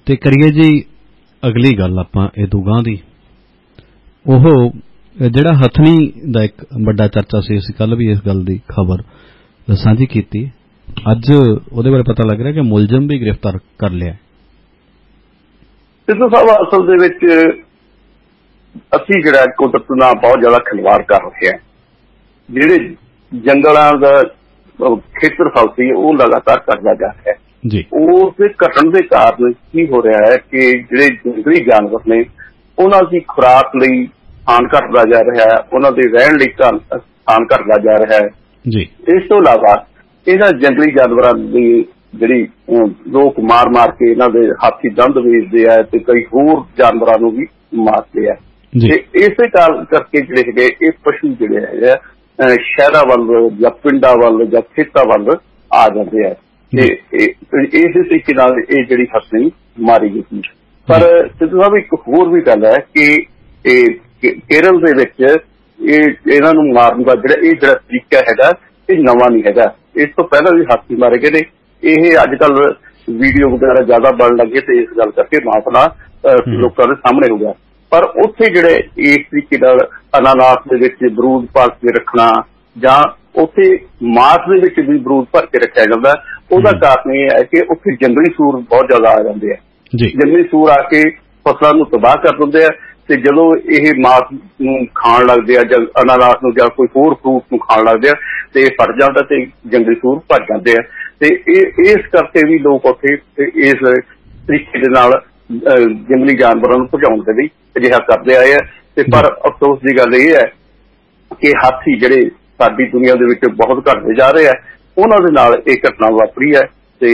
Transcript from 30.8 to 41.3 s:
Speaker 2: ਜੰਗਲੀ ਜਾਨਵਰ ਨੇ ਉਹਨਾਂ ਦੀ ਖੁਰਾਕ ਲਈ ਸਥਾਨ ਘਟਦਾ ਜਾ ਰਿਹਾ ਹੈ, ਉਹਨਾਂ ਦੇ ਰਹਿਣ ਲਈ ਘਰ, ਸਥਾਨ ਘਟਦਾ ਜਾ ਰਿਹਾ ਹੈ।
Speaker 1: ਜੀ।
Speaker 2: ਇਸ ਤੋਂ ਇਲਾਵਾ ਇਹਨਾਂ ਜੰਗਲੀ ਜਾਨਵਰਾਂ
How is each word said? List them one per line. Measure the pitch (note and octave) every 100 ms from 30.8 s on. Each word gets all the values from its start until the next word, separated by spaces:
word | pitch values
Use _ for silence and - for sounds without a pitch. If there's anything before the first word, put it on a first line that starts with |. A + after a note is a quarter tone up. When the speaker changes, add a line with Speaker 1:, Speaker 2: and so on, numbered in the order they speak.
| B2 B2 C#3+
Speaker 2:
ਜੰਗਲੀ | A#2 B2 A2 A#2+ E3+
ਜਾਨਵਰ | A#2+ A2 G#2 A2+ A2+
ਨੇ | A2+ A#2+ - - _ _ -
ਉਹਨਾਂ | F#3 G3 E3+
ਦੀ | F3
ਖੁਰਾਕ | - - B2+ C3 C3 C3
ਲਈ | C3 B2+ B2+
ਸਥਾਨ | _ - - - A#2+ -
ਘਟਦਾ | D3 B2+ A#2+
ਜਾ | A2+ A#2
ਰਿਹਾ | A#2+ A#2+ A2+
ਹੈ, | A2+ -
ਉਹਨਾਂ | C3 C#3
ਦੇ | B2 B2
ਰਹਿਣ | A#2 C#3+
ਲਈ | D3+ C3
ਘਰ, | - B2+ G#2+
ਸਥਾਨ | - C3 - _ - A2+ A2+
ਘਟਦਾ | B2+ G2+ G#2+
ਜਾ | G#2+ G#2+ G#2+
ਰਿਹਾ | A2
ਹੈ। | G#2 - _ _ B2+
Speaker 1:
ਜੀ। | A2 F2+ _ - F#3
Speaker 2:
ਇਸ | -
ਤੋਂ | G#3
ਇਲਾਵਾ | D3+ A2+ G#2+ G2+ - _ _ _ -
ਇਹਨਾਂ | F#3+ G3+
ਜੰਗਲੀ | C3+ C#3 B2+ D3+
ਜਾਨਵਰਾਂ | C3+ B2 A#2 B2